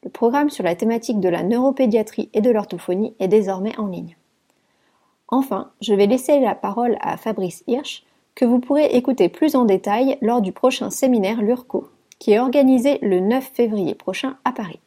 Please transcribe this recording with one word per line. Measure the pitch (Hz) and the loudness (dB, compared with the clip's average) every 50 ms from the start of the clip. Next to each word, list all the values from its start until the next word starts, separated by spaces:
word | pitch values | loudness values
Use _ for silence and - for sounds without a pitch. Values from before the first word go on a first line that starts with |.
| - | -16
Le | - | -16
programme | - - 233 233 240 285 294 294 | -6 0 0 0 2 2 -2 -2
sur | 285 - 196 | -4 -2 -2
la | 170 170 | -4 -2
thématique | 170 208 220 233 226 226 - 240 208 | -2 -2 -2 -2 -2 -4 -4 -4 0
de | 180 | 0
la | 185 170 175 165 | 0 0 0 -2
neuropédiatrie | 180 233 240 254 277 269 269 262 220 208 226 214 214 - - - - - | 0 0 0 0 0 0 2 0 2 2 0 -2 -2 -6 -10 -10 -4 -2
et | 214 | 0
de | 208 254 | 2 2
l'orthophonie | 240 214 190 - 190 170 - - 180 190 220 - - _ | 2 0 -2 -4 -10 -12 -6 -4 -4 -2 -2 -6 -4 _
est | 190 | -2
désormais | 185 202 220 208 196 185 185 190 220 220 | 2 2 2 2 0 -4 -4 -6 -8 -6
en | - 214 | -6 -8
ligne. | 202 180 170 170 170 170 _ _ _ _ _ _ _ _ _ _ _ _ _ _ _ _ _ _ _ _ _ _ | -8 -8 -10 -14 -16 -18 _ _ _ _ _ _ _ _ _ _ _ _ _ _ _ _ _ _ _ _ _ _
Enfin, | - 240 262 262 262 202 190 - - _ _ | -2 -2 -2 0 -2 -4 -6 -6 -10 _ _
je | 208 - 208 | -2 0 2
vais | 196 202 | 4 4
laisser | 202 240 254 - - 302 285 | 4 2 0 2 2 2 4
la | 262 214 180 | 4 2 0
parole | - - 196 202 233 240 240 214 - | -2 -4 -6 -2 -2 0 0 -2 -2
à | - - 180 | -2 -6 -6
Fabrice | 185 - 220 220 214 190 180 - - _ | -6 -6 -6 -6 -4 -6 -6 -8 -10 _
Hirsch, | - 233 254 285 - - - _ _ _ _ _ _ _ | -4 -4 -2 -4 -8 -14 -16 _ _ _ _ _ _ _
que | - 262 | 0 2
vous | 233 240 247 | 2 2 2
pourrez | 247 - 285 294 302 - - | 2 2 2 2 2 4 2
écouter | 247 247 - 262 - 196 | 2 2 0 2 2 2
plus | 170 - - 302 311 - | 0 2 0 0 2 2
en | 254 247 | 2 4
détail | 220 190 190 190 208 202 226 262 269 - - | 4 2 2 0 -2 -2 0 0 0 0 0
lors | - 214 233 247 | 0 0 0 0
du | 208 185 180 | 0 -2 -4
prochain | - - 254 262 - 220 214 | 0 0 0 0 0 -6 -8
séminaire | - - - 247 254 226 190 190 226 233 | -4 -2 0 2 2 2 2 0 -2 -2
LURCO, | 208 208 247 247 - _ - - - - _ _ _ _ - | 0 0 -2 -2 -4 _ -8 -8 -8 -8 _ _ _ _ -20
qui | _ - - | _ 2 2
est | 208 214 | 2 4
organisé | 247 269 240 294 277 262 262 254 233 285 285 - | 2 2 2 4 4 6 4 4 4 2 0 0
le | - 208 190 180 | 0 0 0 2
neuf | 185 196 233 262 262 - - | 2 0 0 -2 -2 -6 -2
février | - 240 226 214 208 185 156 - | 0 0 0 0 -2 -2 -4 -4
prochain | - - - 190 - - 262 269 _ _ | -6 -8 -8 -8 -6 -6 -8 -8 _ _
à | 262 254 | -6 -6
Paris. | - 214 170 156 - _ | -6 -10 -12 -12 -18 _